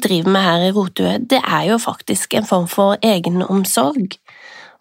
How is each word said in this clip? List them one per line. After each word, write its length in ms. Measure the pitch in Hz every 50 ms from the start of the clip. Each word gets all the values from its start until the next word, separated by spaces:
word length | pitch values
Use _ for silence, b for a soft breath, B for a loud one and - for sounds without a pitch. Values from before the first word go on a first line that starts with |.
| -
driver 300 | 208 185 170 165 190 196
med 100 | 190 190
her 220 | 180 165 170 175 185
i 60 | 196
Rotue, 400 | 208 196 185 - - 190 175 185 208
det 200 | - 233 262 254
er 300 | - - 185 151 156 175
jo 100 | 220 233
faktisk 560 | 233 - - - - - 208 190 - - -
en 120 | - 214 -
form 200 | - 185 175 170
for 320 | - - 196 196 202 -
egenomsorg. 1160 | - 226 214 180 170 180 175 180 180 - 190 196 190 - - - 247 277 302 277 190 185 - - _ B B B B B B B B B B B